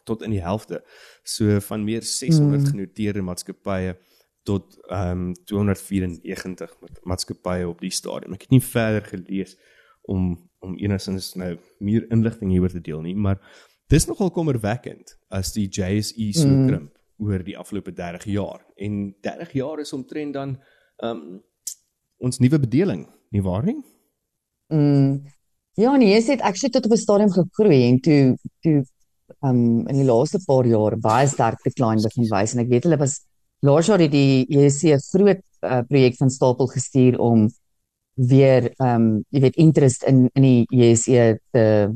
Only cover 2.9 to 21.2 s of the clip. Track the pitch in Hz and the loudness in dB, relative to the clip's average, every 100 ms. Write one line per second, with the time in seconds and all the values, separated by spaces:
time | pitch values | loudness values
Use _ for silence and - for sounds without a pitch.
2.9 | - 104 101 92 90 - 92 104 95 92 | -6 -6 -4 -6 -8 -14 -14 -8 -6 -6
3.9 | 90 _ _ _ _ - 98 - _ - | -8 _ _ _ _ -6 -6 -6 _ -10
4.9 | 92 90 90 90 87 - 101 101 95 - | -6 -4 -4 -6 -10 -6 -2 -2 -2 -4
5.9 | 98 92 82 - 95 92 90 85 _ - | -4 -4 -8 -12 -12 -12 -14 -16 _ -20
6.9 | - 90 92 - 101 92 90 90 85 92 | -16 -10 -8 -8 -12 -8 -6 -6 -8 -10
7.9 | - - - - 95 - 131 - 120 113 | -10 -10 -12 -12 -14 0 2 2 -2 -2
8.9 | 107 104 98 87 98 90 - _ _ _ | -2 -6 -12 -10 -8 -8 -14 _ _ _
9.9 | _ - 95 92 85 _ _ 92 90 101 | _ -8 -4 -2 -4 _ _ -16 -8 -4
10.9 | 98 - 95 - 90 90 87 _ - 101 | -4 -6 -10 -10 -12 -10 -12 _ -10 -4
11.9 | 110 - 113 113 113 98 92 90 90 82 | -2 0 0 0 -2 -2 0 0 -4 -12
12.9 | 78 85 98 98 98 _ - _ _ - | -10 -8 -4 -2 -4 _ -20 _ _ 0
13.9 | 143 - - 190 175 160 123 104 120 - | 0 0 -4 -4 -2 -2 -2 -4 -6 -10
14.9 | - - _ _ 95 92 107 98 101 92 | -20 -20 _ _ -10 -8 -6 -6 -6 -4
15.9 | 104 104 - 110 160 143 139 131 92 73 | -4 -4 -8 -6 0 2 2 2 -2 -8
16.9 | _ _ - 104 95 90 73 - 101 92 | _ _ -10 -6 -6 -6 -14 -12 -12 -10
17.9 | 87 87 87 110 101 85 - _ - 104 | -12 -12 -10 -8 -6 -6 -10 _ -14 -8
18.9 | 104 101 - 104 - 170 135 131 151 147 | -8 -8 -10 -12 -12 -10 -8 -8 -10 -12
19.9 | 139 127 151 147 139 139 131 _ _ _ | -12 -12 -12 -10 -10 -10 -12 _ _ _
20.9 | _ 113 110 | _ -10 -10